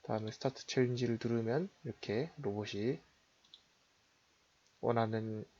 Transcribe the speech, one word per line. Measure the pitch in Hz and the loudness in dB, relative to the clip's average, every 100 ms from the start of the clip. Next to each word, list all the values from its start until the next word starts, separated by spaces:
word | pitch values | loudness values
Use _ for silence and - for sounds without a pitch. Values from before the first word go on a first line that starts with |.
다음에 | - 110 107 | -2 -2 -2
스타트 | - 135 - - | -2 -4 -4 -2
챌린지를 | - 123 123 120 117 | 2 4 2 0 0
누르면 | 117 117 113 135 190 _ | 2 2 2 0 -2 _
이렇게 | 127 - - 107 160 - | -10 -8 -2 0 0 -4
로봇이 | 120 101 101 101 113 156 - _ _ _ _ - _ _ _ _ _ _ _ _ _ _ _ _ | -2 -2 -4 -2 0 -2 -8 _ _ _ _ -20 _ _ _ _ _ _ _ _ _ _ _ _
원하는 | 117 117 113 113 110 107 - | 2 2 2 0 -2 -6 -8